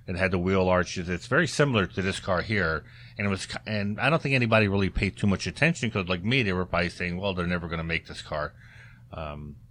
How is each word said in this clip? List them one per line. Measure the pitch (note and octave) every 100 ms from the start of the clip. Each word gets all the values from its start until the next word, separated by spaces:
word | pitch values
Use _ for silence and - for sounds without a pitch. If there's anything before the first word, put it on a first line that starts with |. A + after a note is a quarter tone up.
| -
It | F2+
had | F#2
the | F#2
wheel | F2+ F#2+ F#2
arches. | F2+ F2 - E2+
It's | F2 -
very | C#3 E3
similar | - C#3+ A2+ F2+
to | -
this | F#2 -
car | - F2
here. | D#2+ G#2+ E2 D#2 - - - -
And | G2+
it |
was, | F#2+ -
ki-, | - -
and | G#2+ G2+ G#2
I | B2+
don't | D#3+
think | C#3+
anybody | C3+ A#2 A2 G#2
really | G2+ F#2+
paid | - G2 -
too | G#2
much | F#2 F#2
attention | - D#3 E3 A#2
'cause, | G#2 F2
like | F2+
me, | G2+ C3+
they | G#2
were | F2+ F2
probably | F2 F2
saying, | - F2+ F2
"Well, | G2
they're | F2+ F2
never | F2+ E2
gonna | E2
make | E2 E2 -
this | E2
car." | - D2+ D2+ - - - - - -
Um, | E2 D2+ D2 D2 D2 -